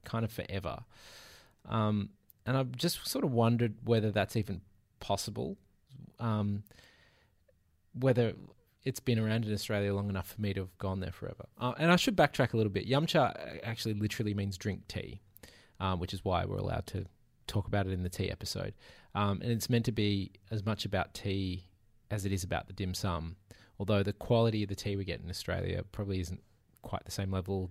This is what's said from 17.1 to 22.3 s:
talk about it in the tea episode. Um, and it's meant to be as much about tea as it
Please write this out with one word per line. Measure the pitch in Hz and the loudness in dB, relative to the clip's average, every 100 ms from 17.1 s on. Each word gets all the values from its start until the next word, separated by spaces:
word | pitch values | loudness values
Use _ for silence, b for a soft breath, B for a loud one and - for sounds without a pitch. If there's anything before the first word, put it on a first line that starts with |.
| _ _ _ - | _ _ _ -4
talk | 104 - | -2 0
about | 101 95 | 0 0
it | |
in | 92 | 0
the | 90 | -2
tea | - 90 | -2 -4
episode. | - - 95 95 - B B B | -4 -6 -6 -6 -10 B B B
Um, | 101 101 98 | -2 0 0
and | 120 | 0
it's | 113 - | -2 2
meant | 117 120 | 2 2
to | |
be | 107 104 101 95 - - | 2 2 2 -2 -10 -8
as | 110 104 | -4 -2
much | 104 98 | -2 0
about | 95 - | -2 -2
tea | - 104 98 92 92 - _ _ _ - | -4 -2 -2 -2 -4 -10 _ _ _ -6
as | 104 | -4
it | 98 | 0